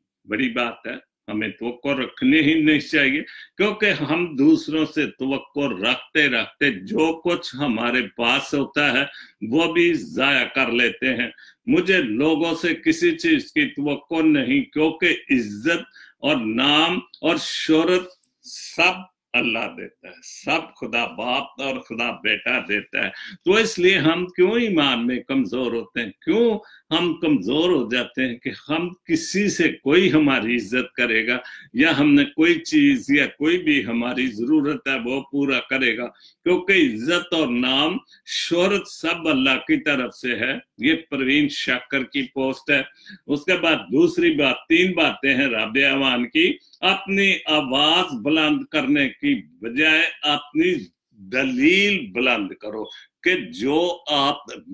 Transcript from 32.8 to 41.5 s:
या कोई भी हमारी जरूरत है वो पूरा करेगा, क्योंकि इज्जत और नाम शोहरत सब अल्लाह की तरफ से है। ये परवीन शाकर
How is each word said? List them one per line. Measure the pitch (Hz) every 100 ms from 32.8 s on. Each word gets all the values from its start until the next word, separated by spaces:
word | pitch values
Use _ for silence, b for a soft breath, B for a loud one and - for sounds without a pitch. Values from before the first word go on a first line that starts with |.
| 143 131 104
या | 143 135
कोई | - 151 180
भी | 156 143
हमारी | 113 117 120 127 127
जरूरत | 107 120 156 143 135 135
है | 135
वो | 117 135
पूरा | 135 143 139 127
करेगा, | - 135 127 110 120 b b b
क्योंकि | 165 175 -
इज्जत | 190 143 110 127 175 -
और | 165 139
नाम | 120 127 135 156 196 - b -
शोहरत | - - 170 190 202 -
सब | - 160 170 160
अल्लाह | 139 135 131
की | - 151
तरफ | 147 139 117
से | - 127 113
है। | 120 135 - -
ये | 127
परवीन | 160 - 139 131 143
शाकर | 147